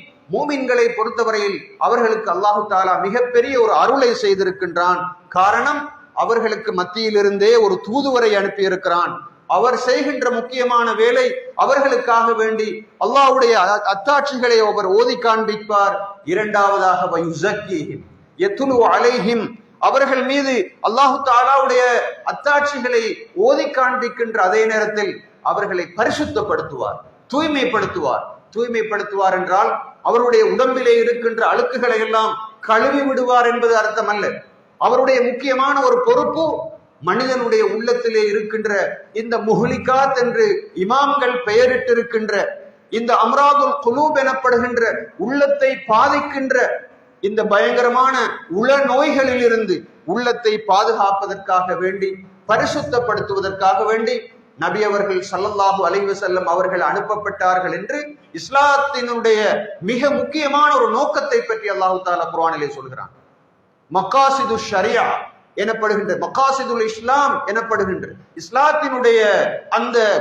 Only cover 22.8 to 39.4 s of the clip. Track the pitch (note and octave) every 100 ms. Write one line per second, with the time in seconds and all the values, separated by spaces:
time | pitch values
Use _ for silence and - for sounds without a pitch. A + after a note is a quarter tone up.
22.8 | A#3+ A#3+ A3 F3 - E3 A3+ D4 D#4+ B3+
23.8 | B3+ B3 A#3+ - A#3 A3 F#3 G#3+ A3 A3
24.8 | G#3 G#3+ G3+ - - _ C#3+ F3+ G3 F#3
25.8 | E3+ - C4+ C#4+ D4+ G#3+ - F#3+ D#3 C3+
26.8 | G#2 F#2+ - _ - C4+ D#4+ C#4+ A#3+ G#3+
27.8 | F#3+ F3+ C#3+ A2 - - _ A3 A#3+ A3+
28.8 | G#3+ G#3 G3 G3 F#3+ F#3 F3+ F#3 A3+ -
29.8 | - - - A#3 B3 A3+ G3+ G3 C4 B3+
30.8 | B3 A#3 A3+ A#3 A#3 A3 F#3+ G3 - B3+
31.8 | A#3+ A3 A3 A3 A#3+ - - - - A3
32.8 | C4 C#4+ C#4 B3+ B3 B3 A#3+ A#3 A#3 A3+
33.8 | G#3+ A3 G3+ G#3 D#3 G#2 - _ _ -
34.8 | F3+ B3+ C4 B3+ A#3+ B3 C#4 B3+ C4+ C#4
35.8 | B3+ A#3+ A3+ B3 - D#4 D#4+ - - -
36.8 | _ _ D#3 A#3 C4 B3+ A#3 A3 G3+ G#3+
37.8 | A#3+ A#3+ A3+ A3 G#3+ G#3 G#3+ A3 G#3+ G3+
38.8 | E3+ - - G3+ A3+ A3+